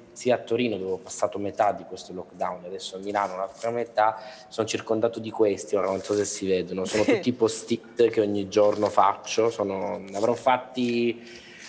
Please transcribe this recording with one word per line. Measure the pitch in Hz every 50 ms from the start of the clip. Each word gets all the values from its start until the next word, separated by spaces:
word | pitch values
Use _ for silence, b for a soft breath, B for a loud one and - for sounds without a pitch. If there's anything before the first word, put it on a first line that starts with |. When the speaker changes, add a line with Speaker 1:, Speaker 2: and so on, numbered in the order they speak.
| - -
Speaker 1:
sia | - - - 123 117
a | 113
Torino, | - - 117 117 123 117 104 92
dove | 95 95
ho | 92 90
passato | - - - - 107 101 - 101
metà | 101 98 - - 107 101
di | 90 87 90
questo | - 92 92 - - 90
lockdown, | 92 85 - 90 90 92 90 90 90 87
e | 90
adesso | 98 95 - - 95
a | 95
Milano | 98 101 101 101 101 92 92
l'altra | 92 98 95 - - - 117
metà, | 117 120 117 - - 107 107 110 110 B B B B B B B
sono | - 113 107
circondato | 107 - 107 - - 110 113 113 117 - 113
di | 110 110
questi. | 104 - 110 101 95 92 - - 104
Ora | 98 92 95
non | 98 95
so | - - 104
se | 104 101
si | 98 - - 98
vedono, | 95 92 90 85 87 92 92 92
sono | 95 107 107
Speaker 2:
Sì. | 104 - 233
Speaker 1:
tutti | 202 - 127
post-it | - - 113 107 - - - - 117 - - - - - 117 110
che | 113 113
ogni | 104 104 104 101 98 95
giorno | - 107 104 104 101 101 107 98
faccio, | - 104 95 98 101 - - - - 113 110 117
sono, | 113 - 101 95 95 95 95 101 101 95
ne | 95 95 98
avrò | 98 110 120 120
fatti | - - 131 127 127 - - - 127 123 120 120 120 120 120 113 - B B B B B B B B B